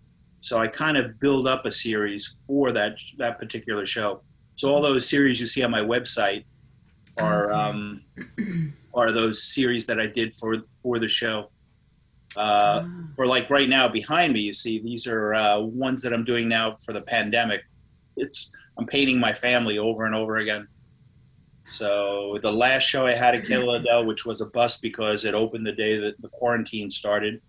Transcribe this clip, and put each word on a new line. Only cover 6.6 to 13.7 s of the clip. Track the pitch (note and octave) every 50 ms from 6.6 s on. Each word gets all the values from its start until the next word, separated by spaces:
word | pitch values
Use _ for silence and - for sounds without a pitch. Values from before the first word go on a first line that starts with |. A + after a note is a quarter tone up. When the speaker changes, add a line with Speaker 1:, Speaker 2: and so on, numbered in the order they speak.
| _ - _ _ _ _ _ _ - - - -
Speaker 1:
are, | A2 G#2+ G#2+ G#2 G2+ G#2
Speaker 2:
Okay. | G#2 G#2+
Speaker 1:
um, | G#2+ G#2+ G#2 G#2 G#2 G#2 G#2 G#2 - _ - - - - - - G#3
<clears throat> | F#3+ F3 E3+ D#3+ D3 - - - _ -
are | A#2+ A#2+ A2+
those | A2+ A#2 A2+ A2+ G#2+ - -
series | - - C#3+ C3 B2 B2 A#2 A2
that | - A2+ G#2+
I | A2
did | G#2+ G2+ A#2+ A2+ A2 -
for, | - - A2 A2 A2 A2+ - _ _ -
for | B2 A#2+ A#2
the | A2+ G#2+
show. | - - A#2 A2+ A2 G#2+ G2+ - _ _ _ _ _ _ _ _ _ _ _ _ _ _ _ - -
Uh, | G#2 G#2+ G#2+ G#2 G#2 G#2 G#2 G#2 G#2 E3+
Speaker 2:
Ah. | F3 F3 F3 E3+ D#3+ D3
Speaker 1:
for, | - C3
like, | B2 B2+ B2+ A#2 -
right | C#3+ C#3 C#3
now | B2+